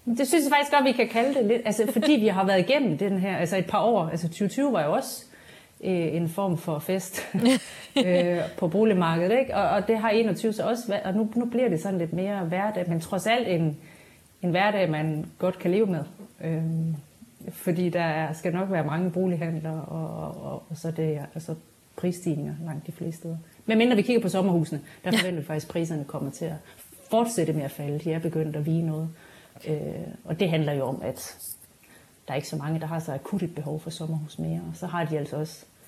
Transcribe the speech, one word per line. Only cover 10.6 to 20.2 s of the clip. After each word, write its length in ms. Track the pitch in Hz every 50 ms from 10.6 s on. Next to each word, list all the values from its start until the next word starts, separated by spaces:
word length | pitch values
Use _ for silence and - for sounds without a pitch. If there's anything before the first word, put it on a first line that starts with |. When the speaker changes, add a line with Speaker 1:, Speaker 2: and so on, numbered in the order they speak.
| - 202
Speaker 1:
også 180 | 240 240 -
været, 160 | 202 202 - -
og 100 | 190 185
nu, 160 | 214 214 214 -
nu 100 | 233 240
bliver 240 | 240 233 240 254 220
det 120 | 170 156
sådan 180 | - 196 190 175
lidt 140 | 165 165 165
mere 260 | 175 190 202 202 196 175
hverdag, 440 | 165 180 185 202 214 208 180 180 175
men 100 | 165 160
trods 280 | 165 - 202 180 -
alt 200 | 220 233 254 226
en, 300 | 185 180 160 165 156 147 - - - - - - - - - _ _ _ _
en 80 | 180 175
hverdag, 400 | 160 180 202 208 208 196 180 160
man 360 | 151 151 156 160 151 156 160 - - -
godt 200 | 180 180 180 -
kan 120 | - 175
leve 140 | 180 214 226
med. 180 | 190 175 147 - - - - - - - - 160
Øhm, 520 | 160 160 160 160 160 165 165 160 165 156 143 - - - - - - _ - - 185
fordi 400 | - - - 185 170 180 180 170
der 120 | 165 175 170
er, 300 | 160 151 160 160 147 160
skal 200 | - - 175 165
nok 180 | 180 190 190
være 120 | 190 160 147
mange 260 | 147 151 170 185 180
bolighandler, 680 | 170 185 185 185 175 156 170 165 165 156 156 160 156 160
og, 440 | - - 165 160 160 - - -